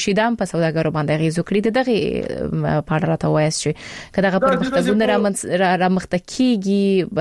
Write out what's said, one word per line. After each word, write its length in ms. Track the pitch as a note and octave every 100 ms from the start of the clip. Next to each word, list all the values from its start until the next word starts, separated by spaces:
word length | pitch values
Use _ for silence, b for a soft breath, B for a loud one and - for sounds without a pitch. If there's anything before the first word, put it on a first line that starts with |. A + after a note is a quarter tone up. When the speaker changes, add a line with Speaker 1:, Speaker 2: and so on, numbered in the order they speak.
| G#3
Speaker 1:
شي 80 | G3
دا 80 | A3+
هم 60 | A#3
په 20 | F#3+
سوداګرو 400 | E3 D#3+ D#3+ D#3
باندې 180 | D#3 C#3+ D#3
اغېز 180 | D#3+ E3
وکړي. 180 | E3+ G3 A3
د 40 | A#3+
دغې، 200 | B3+ G#3+ - B1 - B1+ -
م، 320 | D#3+ D3+ D#3 -
په 140 | D#3
اړه 60 | F3+ D#3+
راته 180 | D#3
ووایاست 260 | D#3 D3+ - D3
چې 60 | D#3 B B B
که 60 | - F#3+
دغه 80 | F#3+
Speaker 2:
دا 80 | C4
چې 40 |
Speaker 1:
پرمختګونه 520 | B3+ C4 C4+ A#3+ G#3
Speaker 2:
داسې 60 | G#3+
په 40 |
Speaker 1:
رامنځ-، 320 | G3+ G3+ G3 - F3+ F#3
را-، 120 | F3+ F#3
رامخته 320 | F#3 - F3+ -
کیږي 540 | - B3+ A3 G3 G3+ G3 F#3+ E3 F3+